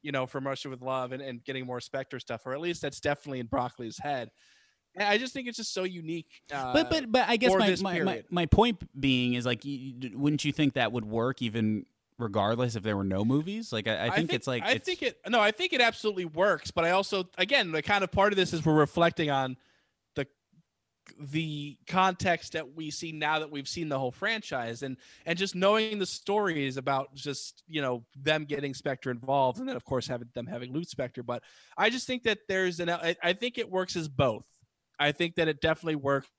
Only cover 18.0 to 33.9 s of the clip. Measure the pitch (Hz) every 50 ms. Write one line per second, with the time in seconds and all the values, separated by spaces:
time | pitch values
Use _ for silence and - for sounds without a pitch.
18 | 196 180 - 170 196 208 202 190 214 208 - 165 147 160 156 156 151 143 - -
19 | 170 170 160 - 165 147 139 135 135 131 127 - _ _ _ _ _ _ _ _
20 | _ _ _ - 139 - _ _ _ _ _ 156 _ _ _ _ _ _ _ _
21 | _ - - - 156 139 143 156 165 156 151 147 143 147 139 _ _ - 170 190
22 | 185 190 185 - - 190 175 165 - - - 165 156 127 139 160 160 151 143 -
23 | - 165 160 156 151 151 156 156 156 147 151 143 135 - - 175 170 156 143 135
24 | 135 127 123 - - 208 226 220 - - 151 131 120 117 117 117 139 135 131 -
25 | - - - - - 165 170 170 190 190 - 180 185 196 208 220 220 220 214 208
26 | 190 175 - - - - 202 214 208 196 165 151 139 135 127 135 127 139 139 135
27 | 139 135 135 139 131 147 139 - - - - - _ _ 160 151 143 131 127 120
28 | 113 _ _ 139 139 151 156 156 151 143 147 143 139 139 131 131 - 147 135 127
29 | - 131 123 120 117 131 139 139 135 131 127 196 262 262 262 123 - - 139 127
30 | - - 131 120 120 120 _ 123 117 117 175 120 123 123 127 151 175 - - -
31 | 135 123 _ - 120 117 120 120 _ - - - - - - - 190 220 240 262
32 | - - 254 247 240 226 214 202 _ _ 190 190 190 180 175 165 175 165 175 175
33 | - 165 175 - - 175 185 196 233 254 240 - 226 - 185 185 185 185